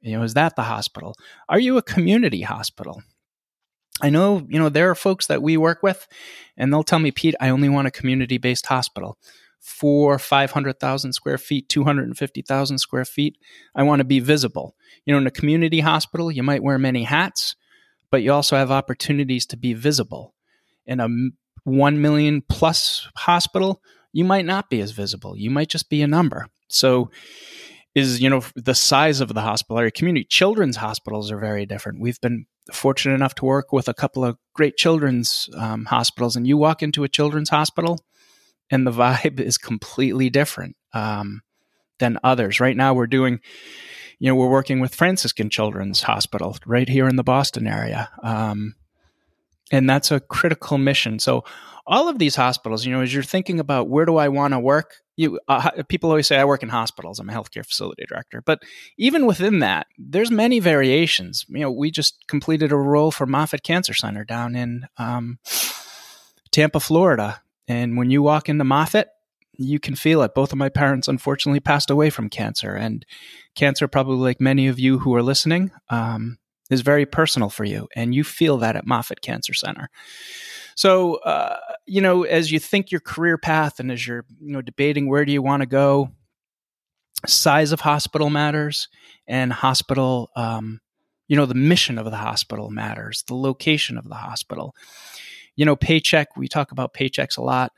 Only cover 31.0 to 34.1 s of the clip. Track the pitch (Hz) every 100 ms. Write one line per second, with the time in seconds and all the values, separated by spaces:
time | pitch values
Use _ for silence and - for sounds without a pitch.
31 | - 107 104 107 107 104 101 101 - -
32 | 117 120 123 117 - _ _ - 135 135
33 | 139 135 135 - 131 135 135 135 123 120
34 | 139